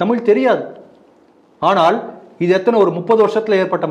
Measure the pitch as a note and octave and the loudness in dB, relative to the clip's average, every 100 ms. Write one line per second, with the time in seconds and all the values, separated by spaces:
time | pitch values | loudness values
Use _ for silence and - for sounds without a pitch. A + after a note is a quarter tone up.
0 | F#3 A#3 A#3 A3 B3+ F3 - - - _ | -4 -2 0 2 2 0 -4 -16 -20 _
1 | _ _ _ _ _ - D#3+ F#3+ E3 A3 | _ _ _ _ _ -4 0 2 2 0
2 | - - - - F3 F#3 F#3 A#3 F#3+ E3+ | -6 -16 -18 -4 0 0 2 2 2 0
3 | F3+ A3+ G#3 A3 A3 G3 F#3+ F3+ D#3+ | 0 2 2 0 0 0 0 -4 -2